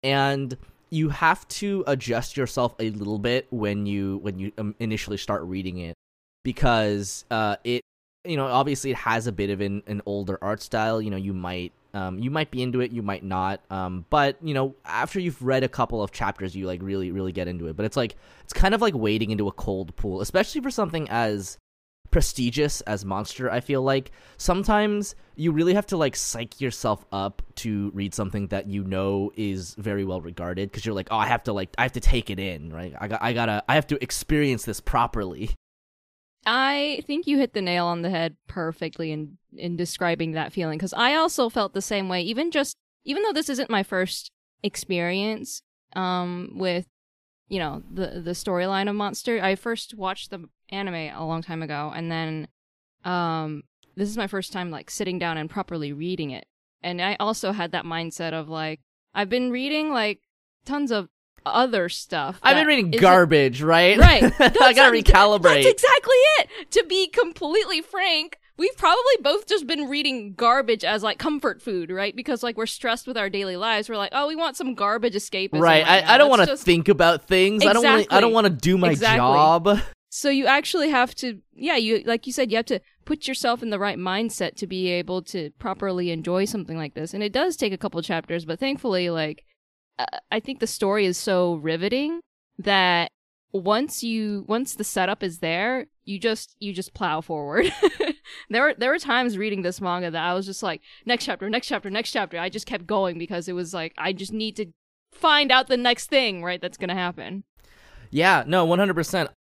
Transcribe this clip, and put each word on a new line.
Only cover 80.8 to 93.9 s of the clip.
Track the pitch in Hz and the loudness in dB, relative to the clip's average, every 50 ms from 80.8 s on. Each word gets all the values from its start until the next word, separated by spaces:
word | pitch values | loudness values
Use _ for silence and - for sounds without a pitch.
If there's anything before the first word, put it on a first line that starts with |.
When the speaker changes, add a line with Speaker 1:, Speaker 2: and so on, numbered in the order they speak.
| 294 311 | 0 2
Speaker 2:
have | 302 254 247 247 - | 4 2 2 2 -2
to, | - - 254 226 190 _ _ _ | -8 -8 -8 -8 -8 _ _ _
yeah, | - - 320 330 | -8 -4 0 0
you, | 262 233 214 226 220 - | 0 2 2 0 0 2
like | - 233 233 - - | 0 -2 -2 -2 -6
you | 247 | -2
said, | - 262 233 | -2 0 0
you | 196 220 | 0 -2
have | 233 - | 0 0
to | 262 180 _ _ _ _ _ | -4 -4 _ _ _ _ _
put | - 302 302 - 269 | -6 -6 -4 -4 -8
yourself | 262 - - 247 233 240 240 | -6 -2 0 0 0 0 -2
in | 226 | -4
the | 208 196 | -4 -2
right | 196 208 185 - | -2 -2 -2 -4
mindset | 180 185 185 196 226 226 214 - 196 165 - | -4 -4 -2 -2 -2 -4 -2 -4 -4 -4 -4
to | - - 180 | -8 -10 -8
be | 185 185 185 180 | -4 -4 -2 0
able | 175 175 175 175 180 185 175 | 0 -2 -2 -4 -6 -6 -6
to | - - 190 160 151 - _ | -6 -8 -8 -8 -8 -12 _
properly | - 214 190 - 202 196 185 180 180 175 | -8 -8 -6 -4 -4 -4 -2 -2 -2 -2
enjoy | 170 160 160 170 175 185 196 | -4 -4 -4 -2 0 0 0
something | 202 - 214 170 - 160 160 | 0 -2 -6 -8 -6 -8 -8
like | 156 147 _ | -8 -8 _
this. | - 156 165 - | -10 -10 -8 -6
And | 196 208 | -6 -6
it | 208 | -2
does | 202 254 302 370 330 | 0 0 0 0 -2
take | - - 214 | -2 -2 -2
a | 190 180 | -2 -4
couple | - 202 - 165 | -6 -6 -4 -4
chapters, | 165 - 190 165 160 - 170 170 165 | -4 -2 -4 -4 -4 -4 -6 -6 -4
but | 156 165 170 | -6 -6 -4
thankfully, | - 269 277 262 - 254 196 180 180 175 | -4 -4 -4 -4 -2 -2 0 0 0 0
like, | 170 160 156 156 151 _ _ _ _ _ _ _ _ _ _ _ _ - | -2 -2 -4 -4 -6 _ _ _ _ _ _ _ _ _ _ _ _ -8
uh, | 123 - - - - _ | -6 -6 -6 -10 -8 _
I | - 220 | -6 -4
think | 220 - 269 269 | -4 -6 -6 -6
the | - 220 | -6 -6
story | - - - 196 196 214 202 | -4 -2 0 0 2 2 2
is | 185 180 - | 2 0 -2
so | - - 196 180 180 175 170 | 0 0 2 2 2 2 0
riveting | 160 147 160 160 165 175 208 226 262 285 302 330 339 - _ _ _ _ _ _ - | -2 -2 -4 -2 -2 -2 0 0 0 -2 -2 -4 -6 -10 _ _ _ _ _ _ -8
that | 180 208 196 190 185 180 175 170 170 - _ _ _ _ _ _ _ _ | -2 2 2 4 4 4 4 2 0 -2 _ _ _ _ _ _ _ _
once | _ 196 175 185 208 226 277 311 | _ -4 0 2 2 2 0 -2